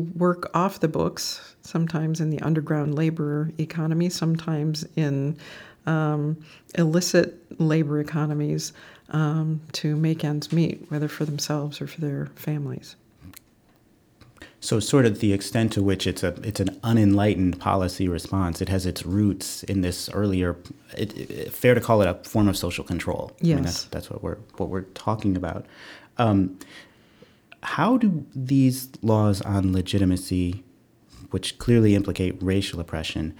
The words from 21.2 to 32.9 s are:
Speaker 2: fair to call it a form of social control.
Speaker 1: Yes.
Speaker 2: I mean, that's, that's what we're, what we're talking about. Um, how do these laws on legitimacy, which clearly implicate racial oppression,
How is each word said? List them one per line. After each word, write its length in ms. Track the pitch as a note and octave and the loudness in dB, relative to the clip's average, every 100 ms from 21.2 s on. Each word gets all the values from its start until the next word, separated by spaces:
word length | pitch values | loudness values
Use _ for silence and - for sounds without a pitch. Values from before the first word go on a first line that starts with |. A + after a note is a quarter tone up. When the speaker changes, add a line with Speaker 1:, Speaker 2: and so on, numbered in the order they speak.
| - - - | -12 -10 -10
Speaker 2:
fair 220 | - B2 | 0 4
to 80 | A#2 | 4
call 180 | - A2 | 4 4
it 80 | F#2 | 4
a 60 | - - | 2 -2
form 200 | A2 G#2 | 2 4
of 80 | - | 2
social 260 | F2 - | -2 -6
control. 500 | - E2+ F2+ - - - | -6 -4 -4 -6 -8 -2
Speaker 1:
Yes. 120 | E3 | 0
Speaker 2:
I 20 | E2+ | 2
mean, 80 | |
that's, 200 | F2 E2+ | 0 -4
that's 260 | - - - | -8 -10 -10
what 120 | - | -8
we're, 160 | E2+ E2+ - - | -8 -8 -10 -8
what 140 | F2+ | -6
we're 160 | F#2 F#2+ | -6 -8
talking 420 | - - A2 G2+ F#2 | -8 -4 -2 0 -2
about. 300 | E2+ - - - - - - - | -2 -8 -12 -18 -20 -20 -10 0
Um, 420 | A2+ G2+ F#2 - - - - _ _ _ - _ _ - | 4 4 2 -2 -16 -20 -20 _ _ _ -20 _ _ -14
how 360 | - - F#3+ B3+ | -6 0 2 4
do 260 | G#3+ D#3 C3+ | 2 0 -4
these 540 | C3+ C3 C#3 C3 B2+ - - | -8 0 4 4 2 -6 -4
laws 400 | A2+ G#2+ G#2 G2 | 2 4 4 2
on 320 | - G2+ F#2+ | 0 2 2
legitimacy, 920 | F#2 F2+ G2 F#2 F2+ - F#2 F2+ F#2 - _ _ _ _ - - | 2 0 2 2 2 0 -2 0 -4 -12 _ _ _ _ -20 -8
which 280 | F#2+ - - | -6 -6 -4
clearly 360 | - A#2+ G#2+ | 2 6 6
implicate 480 | G2+ G2 F#2 F#2 F2+ | 6 2 -2 -2 -2
racial 380 | F2+ G2 G2 E2+ | 0 0 0 -6
oppression, 540 | E2 | -6